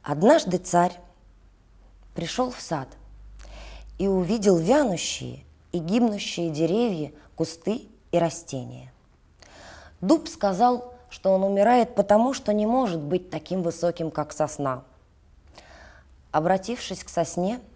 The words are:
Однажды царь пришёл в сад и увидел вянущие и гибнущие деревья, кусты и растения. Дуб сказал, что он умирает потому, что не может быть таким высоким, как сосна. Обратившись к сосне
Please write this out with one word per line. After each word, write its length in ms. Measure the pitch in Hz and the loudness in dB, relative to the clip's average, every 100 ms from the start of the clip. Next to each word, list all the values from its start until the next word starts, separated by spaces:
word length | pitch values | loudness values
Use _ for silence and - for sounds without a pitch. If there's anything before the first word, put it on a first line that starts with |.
Однажды 560 | - 147 202 311 196 175 | -6 2 6 6 4 -2
царь 420 | - 175 180 - - _ - - - _ _ - - - - - | 2 2 2 -2 -20 _ -20 -20 -20 _ _ -20 -20 -20 -14 -10
пришёл 340 | 165 - 254 | -6 -4 -4
в 100 | - | -4
сад 260 | - 156 131 - - - - - - - - - - - | -6 -6 -6 -16 -20 -20 -20 -20 -18 -18 -18 -18 -18 -4
и 80 | 196 | 0
увидел 500 | 190 175 226 202 175 | 2 0 2 4 4
вянущие 880 | 165 285 262 170 - - 127 131 - _ _ | 6 4 4 0 -4 -6 -10 -14 -20 _ _
и 60 | 175 | -8
гибнущие 720 | 160 226 233 202 - - 170 | -2 2 2 0 -8 -4 -4
деревья, 640 | 147 165 208 240 170 143 - - - | 0 0 2 0 -2 -6 -10 -20 -6
кусты 520 | 165 - - 226 - - _ | -6 -4 -4 -4 -8 -20 _
и 60 | 170 | 0
растения. 760 | 165 - - 135 120 123 131 _ _ _ _ _ - - - - - - | 0 -4 -8 -10 -10 -14 -18 _ _ _ _ _ -20 -20 -20 -20 -20 -8
Дуб 260 | 185 320 - | 2 2 2
сказал, 680 | - 202 180 247 247 - - - | -2 -2 4 2 2 -6 -18 -20
что 200 | - 196 | -4 2
он 120 | 190 | 2
умирает 500 | 196 196 214 247 233 | 2 4 6 6 4
потому, 400 | - 196 208 247 | 0 4 4 4
что 200 | 262 - | 0 -2
не 120 | 208 214 | 0 2
может 360 | 254 240 165 | 2 0 -2
быть 280 | 143 180 - | -2 -4 -4
таким 320 | 156 - 185 | -12 -6 -2
высоким, 480 | 170 - 175 165 160 | -2 -2 -4 -2 -6
как 240 | 151 147 | -4 -6
сосна. 500 | - 147 - 139 131 - _ _ _ _ - - - - - - - _ - _ | -4 -4 -2 -4 -4 -10 _ _ _ _ -20 -20 -20 -20 -20 -20 -20 _ -20 _
Обратившись 720 | 151 165 190 190 240 - 185 | -2 0 0 -2 -8 -8 -10
к 60 | - | -6
сосне 500 | - 160 - 180 247 - | -4 -4 -2 -4 -4 -12